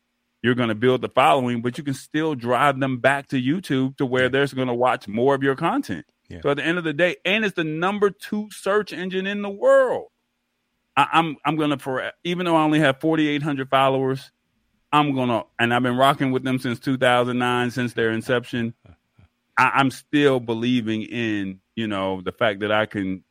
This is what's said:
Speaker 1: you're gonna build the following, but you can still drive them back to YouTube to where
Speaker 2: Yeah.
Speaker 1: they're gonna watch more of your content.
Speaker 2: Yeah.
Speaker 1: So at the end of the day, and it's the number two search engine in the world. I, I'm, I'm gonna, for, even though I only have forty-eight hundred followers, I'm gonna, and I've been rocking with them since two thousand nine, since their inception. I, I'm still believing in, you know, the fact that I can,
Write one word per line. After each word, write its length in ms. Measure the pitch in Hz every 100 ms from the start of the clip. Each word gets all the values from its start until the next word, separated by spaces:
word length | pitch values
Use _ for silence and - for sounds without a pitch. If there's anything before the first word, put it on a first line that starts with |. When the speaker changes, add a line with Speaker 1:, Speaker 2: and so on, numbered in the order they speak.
| _ _ _ _
Speaker 1:
you're 120 | 117 123
gonna 200 | 120 107
build 260 | 127 127
the 80 | 110
following, 520 | - 139 151 123 120
but 140 | 117 123
you 60 | 143
can 100 | 135
still 400 | - 151 160 147
drive 440 | 117 123 143 135
them 200 | 135 127
back 300 | 131 139 139
to 120 | 139
YouTube 540 | 127 170 185 135 131 139
to 80 | 139
where 180 | 127 127
Speaker 2:
Yeah. 40 |
Speaker 1:
they're 180 | 131 143
gonna 260 | 135 131 120
watch 340 | 123 117 -
more 260 | 104 127 139
of 80 |
your 140 | 135 135
content. 480 | 165 247 277 87 - _ _
Speaker 2:
Yeah. 120 | 87
Speaker 1:
So 80 | 107
at 60 | 143
the 60 | 139
end 120 | 175
of 80 | 160
the 80 |
day, 240 | 147 175 151 -
and 200 | 208 214
it's 100 | 180
the 100 | 160
number 460 | 156 180 208 202
two 380 | 190 - 214 214
search 420 | - - 208 208
engine 340 | 151 185 185 190
in 160 | 208
the 60 | 202
world. 600 | 202 247 269 254 139 - _ _ _ _ _ _ _ _ -
I, 100 | 139
I'm, 240 | 156 165 135 143
I'm 120 | 156
gonna, 220 | 151 147
for, 340 | - 131 104 - 170
even 200 | 175 180
though 100 | 165
I 60 | 156
only 160 | 151
have 200 | 151 135
forty-eight 420 | 160 160 151 143
hundred 280 | 147 139 135
followers, 600 | 135 135 135 131 131 - _ _ _ _ _ _
I'm 220 | 147 147 135
gonna, 300 | 127 117 - _
and 140 | 120
I've 100 | 120 127
been 120 | 123
rocking 340 | 135 147 139
with 100 | 131 131
them 140 | 127
since 200 | 131 120
two 180 | - 131
thousand 400 | 127 123 123 123
nine, 320 | 123 123 123
since 220 | 120 123 -
their 160 | 113
inception. 640 | 110 110 123 120 127 113 110 _ - _ _ _ _ _ -
I, 140 | 127 110
I'm 140 | 135
still 480 | - - 147 143 131
believing 600 | 117 113 120 127 110 110
in, 580 | 107 120 117 104 98 95 _ -
you 100 | 110
know, 340 | 101 95 95
the 100 | 92
fact 280 | - 117 101
that 120 | 104
I 140 | 107 107
can, 360 | 107 98 92 _